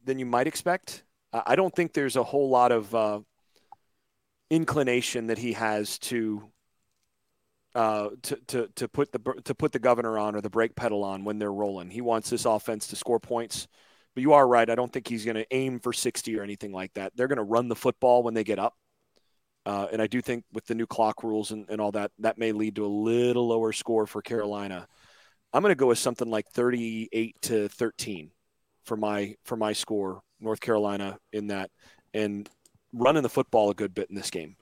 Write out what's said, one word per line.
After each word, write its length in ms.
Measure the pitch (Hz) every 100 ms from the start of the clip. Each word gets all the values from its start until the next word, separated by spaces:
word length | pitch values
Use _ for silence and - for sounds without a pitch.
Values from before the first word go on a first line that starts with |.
than 140 | 127 131
you 60 |
might 220 | 127 120 143
expect. 560 | - - 185 - - _ _ _
I, 100 | 117 -
I 80 | 139
don't 180 | 185
think 180 | - 170
there's 240 | - 139 127
a 60 |
whole 260 | - 143 139
lot 240 | 127 120
of, 220 | 120 104
uh, 260 | 113 107 104 104 _ _ _ _ - _ _ _ _ _ _ -
inclination 800 | 160 160 147 131 123 120 123 113
that 120 | 113
he 140 | 120
has 460 | 107 110 107 104 -
to, 500 | - 123 110 104 104 _ _ _ _ _ _ _ _ _ _ _ _
uh, 360 | 120 110 107 104 127
to, 140 | - 143 -
to, 200 | 131 110 -
to 120 | 117
put 240 | - 143
the 60 | 123
br-, 220 | 117 -
to 100 | -
put 180 | 131 156
the 60 | 131
governor 400 | 123 120 117 110
on 160 | 104
or 60 | 104
the 100 | 101
brake 260 | 113 117 -
pedal 280 | 117 104
on 200 | 98 95
when 140 | 98 107
they're 140 | 104
rolling. 380 | 101 104 98 87
He 100 | 104
wants 300 | 120 113 -
this 140 | 120
offense 420 | 123 107 - 107 -
to 80 | 104
score 240 | - 117
points. 460 | - 120 117 - - _ _ _ _
But 80 | -
you 120 | 135
are 120 | 147 131
right. 220 | 120 117
I 60 |
don't 180 | 117 123
think 160 | 135 110
he's 160 | 117
gonna 220 | 110 110 113
aim 300 | 131 131 123
for 120 | 123
sixty 460 | 113 123 - - 107
or 40 |
anything 300 | 101 101 104
like 200 | 95 95
that. 180 | - 95 120
They're 120 | 131
gonna 140 | 135
run 260 | 104 117 120
the 80 | 113
football 460 | 127 - 127 123
when 120 | 117
they 100 | 113
get 140 | 104 98
up. 160 | 110 - _ _ _ _ _ _ _ _
Uh, 240 | - 101 98
and 120 | 110
I 40 | 107
do 140 | 123
think 240 | - 120 -
with 140 | 110 -
the 80 |
new 120 | 113 113
clock 360 | - 110 107
rules 280 | 113 107 104
and, 160 | 107 98
and 100 | 107
all 120 | 104
that, 200 | 104 104 -
that 200 | 110 110
may 140 | 113
lead 240 | 104 110 101
to 80 |
a 40 | 104
little 600 | 104 110 117 123 123 120
lower 240 | 113 113
score 340 | 107 - 113 107
for 140 | 107
Carolina. 640 | - 117 104 104 101 92 - _ _ _ _ _ _
I'm 80 | 135
gonna 120 | 202
go 120 | 151 131
with 120 | 117
something 320 | 131 120 117
like 200 | 110 -
thirty-eight 880 | - 123 123 117 110 110 113 113 -
to 260 | - 113 101
thirteen 640 | - 117 - - 92 76 _ _ _ _ _
for 140 | - 110
my, 380 | 107 104 101 107
for 120 | - 117
my 160 | 107
score, 480 | 104 - 107 95 92 _ _
North 200 | 110 107
Carolina 580 | - 107 104 101 98 98 _
in 140 | 107 104
that, 240 | 98 95 _ - _ _
and 380 | 107 107 101 101 _ _ _ _
running 300 | 120 123 156
the 80 | 123
football 400 | - 127 113 104
a 40 |
good 200 | 95 104
bit 160 | 92 98
in 40 |
this 160 | 98 -
game. 260 | 92 80 -